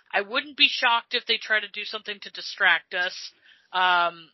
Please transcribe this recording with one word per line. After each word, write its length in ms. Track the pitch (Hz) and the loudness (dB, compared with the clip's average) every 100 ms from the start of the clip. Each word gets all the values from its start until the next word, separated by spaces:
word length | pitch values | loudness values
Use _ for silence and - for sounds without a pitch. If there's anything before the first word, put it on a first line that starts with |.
| _ | _
I 120 | 185 | -4
wouldn't 340 | 202 247 285 269 | -2 -4 -4 2
be 100 | 285 | 2
shocked 440 | - 254 233 - | 2 0 0 0
if 120 | 240 - | -6 -2
they 120 | 226 | -4
try 240 | - 214 | 0 -2
to 80 | 202 | -2
do 160 | 214 202 | -10 -10
something 340 | 220 208 202 | -10 -10 -12
to 60 | 196 | -12
distract 600 | - - - 190 160 - | -14 -12 0 2 2 0
us, 220 | 185 180 - - _ _ _ _ | -4 -2 -4 -16 _ _ _ _
um, 580 | 185 185 175 170 170 165 | 2 4 4 2 -2 -20